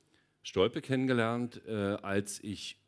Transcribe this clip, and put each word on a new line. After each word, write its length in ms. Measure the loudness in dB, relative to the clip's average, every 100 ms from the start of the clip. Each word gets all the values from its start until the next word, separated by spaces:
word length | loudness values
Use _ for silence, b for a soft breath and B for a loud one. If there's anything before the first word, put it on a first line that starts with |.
| b b b b
Stolpe 400 | -2 4 4 2
kennengelernt, 800 | 0 2 2 2 2 0 -4 -8 -6
äh, 40 |
als 720 | -2 0 -2 0 0 -2 -6
ich 360 | -8 -8 -10 -12